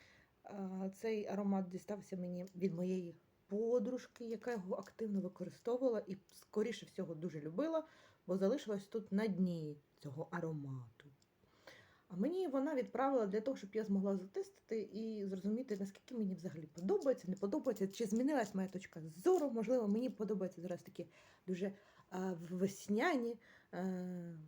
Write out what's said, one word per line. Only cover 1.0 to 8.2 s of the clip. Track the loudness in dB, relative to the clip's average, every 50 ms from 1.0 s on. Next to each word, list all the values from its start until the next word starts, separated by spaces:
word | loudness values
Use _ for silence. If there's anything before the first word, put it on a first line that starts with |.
| -2 -2 0 0 -2 -2
аромат | -2 0 2 4 4 4 2 0
дістався | -4 -6 -6 -6 -6 -6 -6 -6 -6 -4
мені | -4 -2 -4 -4 -6 -8 -4
від | -2 0 0 0
моєї | 0 0 0 0 0 -2 -6 -10 -14 _ _ _ _ _ -4
подружки, | -2 0 2 4 4 2 2 2 -2 -4 -6 -8 -14 -10 -8
яка | -6 -6 -6 -4 -4
його | -4 -4 -4 -4 -4
активно | -4 -6 -8 -8 -6 -4 0 0 0
використовувала | 0 -2 -4 -6 -8 -8 -8 -6 -2 0 2 2 4 2 2 2 -2 -4
і, | -8 -10 -12 _
скоріше | -20 -20 -16 -4 0 0 0 0 -2 -6 -10
всього, | -10 -6 -6 -6 -4 -4
дуже | -4 -6 -6 -6 -6
любила, | -6 -4 -2 0 0 2 2 0 -2 -4 -10 -20 -20 -20 -20 _